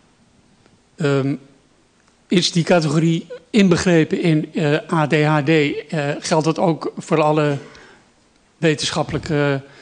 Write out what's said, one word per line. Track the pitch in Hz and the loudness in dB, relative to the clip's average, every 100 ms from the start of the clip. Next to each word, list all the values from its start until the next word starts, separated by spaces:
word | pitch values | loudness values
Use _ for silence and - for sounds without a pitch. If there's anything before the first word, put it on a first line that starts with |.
| _ _ _ _ _ _ _ _ _ - | _ _ _ _ _ _ _ _ _ -6
Ehm, | 147 139 135 - - _ _ _ _ _ _ _ _ | 0 0 0 -4 -10 _ _ _ _ _ _ _ _
is | 185 165 | 0 0
die | 175 | -2
categorie | 151 180 156 156 165 165 - - - | 2 2 2 0 0 -2 -6 -16 -2
inbegrepen | 220 196 165 185 170 156 190 | 2 4 4 4 2 2 0
in, | 175 156 165 | 0 0 -2
eh, | - 151 151 - | -2 0 0 -2
A | 170 147 | -2 0
D | 156 | 2
H | 151 151 | 2 2
D? | 135 | 2
Eh, | 160 147 440 - 160 143 156 | 2 2 -4 -6 -4 -4 -6
geldt | - 160 | -2 0
dat | 151 160 | 0 0
ook | 180 151 - - | -2 -2 -6 -12
voor | - 160 | -4 0
alle | 151 156 147 139 - - - - _ _ _ _ _ _ | 2 2 0 -2 -8 -20 -20 -20 _ _ _ _ _ _
wetenschappelijke | 165 147 - 165 147 147 - 147 143 139 - - | 0 0 -4 -4 -4 -6 -4 0 0 -2 -6 -20